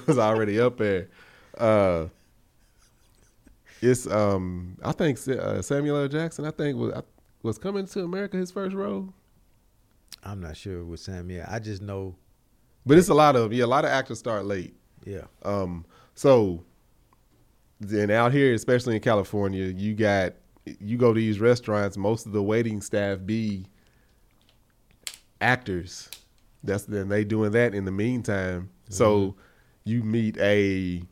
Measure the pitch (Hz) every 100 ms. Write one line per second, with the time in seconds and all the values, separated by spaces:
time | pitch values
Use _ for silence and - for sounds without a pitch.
0 | - 131 110 113 104 104 123 123 107 95
1 | - - - - _ - 113 107 95 85
2 | 82 - _ _ _ _ _ _ _ _
3 | _ _ _ _ _ _ _ - 120 127
4 | - 104 104 98 92 90 90 92 104 -
5 | 165 117 - 127 101 104 - 143 147 147
6 | 139 147 165 - 151 151 147 123 117 -
7 | - _ _ _ 113 107 190 202 190 208
8 | 175 190 202 185 180 202 190 196 202 196
9 | 190 - _ _ _ _ _ _ _ _
10 | - - 95 101 82 78 104 87 85 82
11 | - 92 87 90 85 110 107 98 101 98
12 | 95 90 _ _ _ _ _ _ 120 156
13 | 175 147 151 131 110 123 117 135 147 131
14 | 127 117 123 107 98 98 87 - _ _
15 | 101 95 - _ - 101 92 87 87 _
16 | _ - 139 123 101 85 - _ _ _
17 | _ _ _ _ _ _ _ - 101 104
18 | 104 110 120 143 139 113 117 123 123 110
19 | 123 107 92 104 98 95 95 92 104 107
20 | 104 98 92 - _ _ - - 101 120
21 | 120 113 110 101 117 120 110 104 101 95
22 | 98 117 110 104 101 110 117 104 - 107
23 | 101 95 95 113 110 98 95 _ _ _
24 | _ _ _ _ _ _ _ _ _ _
25 | - - _ - 113 127 - 90 90 -
26 | - - _ _ _ _ - 98 - 104
27 | 95 104 104 110 104 117 120 101 95 95
28 | 117 127 110 98 92 90 90 _ - 95
29 | 110 104 98 - _ _ _ _ 104 120
30 | 110 117 110 - 101 104 101 95 92 87
31 | 90